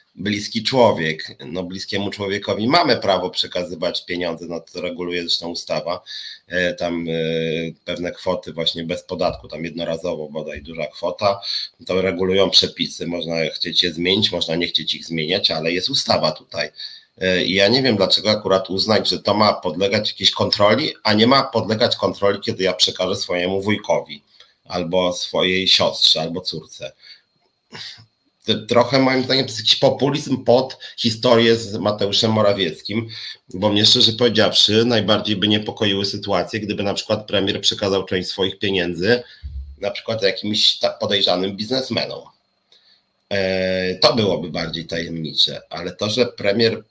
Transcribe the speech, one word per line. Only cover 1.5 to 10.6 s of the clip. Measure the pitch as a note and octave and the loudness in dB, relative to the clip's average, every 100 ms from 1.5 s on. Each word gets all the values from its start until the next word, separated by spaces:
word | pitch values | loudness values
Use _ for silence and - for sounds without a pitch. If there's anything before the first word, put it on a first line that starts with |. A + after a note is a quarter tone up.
| E2 | -8
bliskiemu | F2 F#2+ - G2+ G2 | -8 -8 -6 -4 -4
człowiekowi | - G2+ G2+ G2+ F#2 A2+ | -4 -4 -4 -4 -2 2
mamy | E3+ D#3 A2+ | 2 4 2
prawo | G2+ F#2 F2+ | 2 0 0
przekazywać | - F2+ F2+ F2 E2+ F2 - - | -4 -4 -4 -6 -4 -4 -4 -6
pieniądze, | F2 F2 D#2+ E2+ | -4 -4 -6 -8
no, | E2+ | -10
to | - E2+ | -12 -10
reguluje | F2 F2 F2+ F2 | -8 -8 -6 -4
zresztą | E2+ - E2+ | -2 -4 -4
ustawa, | E2+ - D#2+ E2 F#2 - - - - - | -8 -6 -4 -4 -6 -8 -16 -16 -18 -6
e, | F2+ F2+ | -2 -2
tam, | F2 F2 E2+ E2 | -2 -4 -4 -4
e, | E2 D#2+ E2 E2 D#2+ E2 D#2+ - | -2 -2 -2 -2 -4 -6 -8 -10
pewne | F2 F2 | -6 -6
kwoty | - - F2+ - | -6 -4 -4 -6
właśnie | D#2+ D#2+ E2+ | -6 -4 -4
bez | E2 F2 | -6 -6
podatku, | - F2 F2 D#2+ - | -6 -2 -2 -2 -10
tam | D#2+ | -10
jednorazowo | E2 E2 E2 E2 F2+ D#2+ D2+ | -8 -6 -6 -4 -4 -6 -8
bodaj | D2+ D2+ D2 | -10 -10 -10